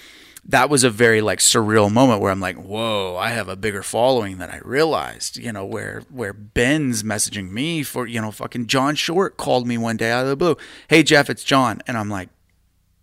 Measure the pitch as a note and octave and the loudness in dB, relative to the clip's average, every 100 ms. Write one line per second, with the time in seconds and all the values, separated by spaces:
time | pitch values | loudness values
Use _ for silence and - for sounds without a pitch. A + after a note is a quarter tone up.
0 | - - - - - C3+ C3+ C#3+ B2 G#2+ | -20 -20 -20 -20 -2 2 2 4 2 4
1 | A#2 A2 G#2+ F#2 - A#2+ G#2 A2 G2+ A2 | 4 4 2 2 2 2 4 4 4 6
2 | C3 G#2 G2 F#2+ F#2 E2+ F#2 G#2+ A2+ G#2 | 4 4 0 -2 -4 -8 -10 -6 -2 -2
3 | F#2+ F2+ A2 A#2 F#2+ F#2+ G#2+ G2 - A2 | -4 -4 -4 -4 -8 -6 -6 -6 -4 0
4 | B2+ B2+ G2 F#2 F2+ - - C3+ D#3+ G#2+ | 2 2 -2 -8 -12 -12 -4 0 0 0
5 | B1+ A1+ - C3+ A#2 G#2 G2 G#2+ G2+ G#2+ | -4 -10 -12 -10 -10 -10 -8 -8 -10 -12
6 | - B2+ G2+ G#2 G#2 - B2 D#3 C3+ A2+ | -14 -10 -10 -10 -6 0 2 2 0 -2
7 | G#2+ G#2 - G#2 F2+ G#2 D#3 D#3+ C3 B2 | -4 -4 -4 -6 -8 -6 -4 -4 -6 -6
8 | A2+ A#2 G#2+ - B2 B2 A2 C3+ C#3 D3 | -6 -6 -6 -8 -10 -6 -2 0 0 0
9 | - E3+ F#3+ - C#3+ B2+ A#2+ A#2 A#2 A2+ | -2 0 -2 -2 0 0 0 -2 -2 -2
10 | A2+ A#2+ C3 C#3 F3 C#3 - - - D#3+ | 0 0 0 0 0 0 -4 -14 4 6
11 | D3 D3 C#3 B2 - C#3 B2 G2+ - A#2 | 8 6 4 -2 2 2 2 -2 -6 -6
12 | G#2 G2 F2 _ _ _ _ _ _ _ | -4 -6 -10 _ _ _ _ _ _ _